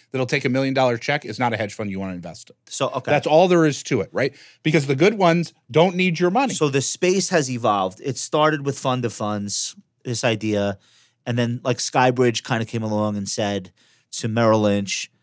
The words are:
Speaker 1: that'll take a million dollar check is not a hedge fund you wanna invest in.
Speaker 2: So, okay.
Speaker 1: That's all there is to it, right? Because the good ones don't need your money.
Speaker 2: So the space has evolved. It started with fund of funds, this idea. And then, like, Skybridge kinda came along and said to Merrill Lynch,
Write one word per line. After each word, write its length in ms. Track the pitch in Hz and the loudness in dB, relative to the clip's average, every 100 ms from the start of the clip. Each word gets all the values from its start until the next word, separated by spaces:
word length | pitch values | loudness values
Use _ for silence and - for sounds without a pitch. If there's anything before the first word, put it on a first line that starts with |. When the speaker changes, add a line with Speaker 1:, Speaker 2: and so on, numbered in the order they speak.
| _ | _
Speaker 1:
that'll 160 | 131 127 | -6 -2
take 180 | 143 135 | -2 0
a 40 | |
million 260 | 131 135 135 | 0 0 2
dollar 240 | 127 117 | 2 0
check 260 | - 147 - | -2 -4 -4
is 140 | 110 | -4
not 120 | 120 | -2
a 60 | 110 | -2
hedge 160 | 104 | -6
fund 160 | - 104 | -6 -8
you 100 | 95 | -6
wanna 140 | 95 | -6
invest 380 | 90 85 80 - | -8 -12 -16 -20
in. 40 | _ _ | _ _
Speaker 2:
So, 220 | - 135 | -4 -4
okay. 200 | 131 - | -4 0
Speaker 1:
That's 160 | 147 147 | 0 4
all 220 | 156 185 | 4 6
there 180 | 180 156 | 6 4
is 160 | 135 | 0
to 180 | - 127 | -2 -2
it, 80 | 92 | -2
right? 240 | 95 127 - - _ | -4 -4 -6 -20 _
Because 240 | 160 156 139 | 0 2 2
the 100 | 135 | 2
good 200 | 185 220 | 2 4
ones 380 | 175 170 165 _ _ | 2 2 -2 _ _
don't 240 | 135 180 180 | 4 4 4
need 240 | 185 160 | 0 2
your 100 | 180 | 2
money. 240 | 208 269 | 2 0
Speaker 2:
So 160 | 190 151 | 0 0
the 100 | 135 | 0
space 480 | 127 - 180 190 180 | -2 -2 0 0 2
has 200 | 175 131 | 0 0
evolved. 500 | 123 117 101 95 92 | -2 0 2 0 -4
It 160 | 143 123 | -8 -8
started 480 | - 156 151 151 139 | -4 2 2 2 -4
with 100 | 131 | -4
fund 260 | 139 127 | -4 -2
of 100 | 120 | -4
funds, 640 | - 104 104 101 - - - _ _ 131 | -4 -4 -4 -4 -6 -8 -10 _ _ -8
this 180 | 113 | -2
idea. 540 | 123 110 110 104 101 95 _ _ _ _ - | 0 0 0 0 -2 -4 _ _ _ _ -4
And 140 | 120 | -2
then, 200 | 117 120 | -2 -2
like, 160 | 135 123 | -4 -4
Skybridge 640 | - 139 127 123 123 113 | -2 2 2 4 2 0
kinda 200 | - 117 | -4 -4
came 200 | 117 117 | -4 -6
along 340 | 110 107 107 104 | -4 -2 -2 -4
and 100 | 98 | -6
said 440 | - 104 101 92 _ _ _ _ | -4 -2 -4 -8 _ _ _ _
to 160 | - 117 | -8 -4
Merrill 340 | 110 113 110 | 2 4 4
Lynch, 480 | 104 101 98 - - _ | 4 2 -2 -8 -10 _